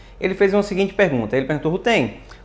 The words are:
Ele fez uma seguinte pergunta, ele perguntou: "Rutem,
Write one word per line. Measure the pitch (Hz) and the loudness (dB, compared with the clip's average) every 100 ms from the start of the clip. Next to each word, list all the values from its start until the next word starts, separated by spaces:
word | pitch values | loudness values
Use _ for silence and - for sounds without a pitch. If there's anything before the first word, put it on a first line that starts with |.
| - - | -20 -6
Ele | 185 | -4
fez | 190 196 | 0 2
uma | 202 | 2
seguinte | 202 185 196 | 0 0 -2
pergunta, | - 190 131 107 127 | 2 2 2 0 -2
ele | 135 | -2
perguntou: | 151 156 | -2 -2
"Rutem, | 185 240 214 113 - - - | -2 0 0 0 -6 -18 -20